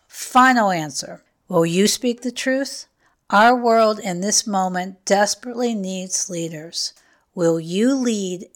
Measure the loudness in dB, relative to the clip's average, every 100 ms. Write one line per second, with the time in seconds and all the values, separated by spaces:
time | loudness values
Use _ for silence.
0 | _ -16 0 4 6 6 2 0 -4 -8
1 | -12 -14 _ _ -2 0 2 2 2 0
2 | -4 -4 -6 -6 -2 -2 -4 -10 -18 _
3 | _ _ 0 4 6 4 4 4 4 0
4 | -4 -4 -2 -2 0 -2 -2 -4 -8 -8
5 | 0 2 2 -2 -10 -6 -4 -4 -6 -8
6 | -6 -6 -6 -6 -8 -8 -12 -10 -10 -12
7 | _ _ _ -2 0 0 -2 0 2 2
8 | 0 -2 -4 -8 -12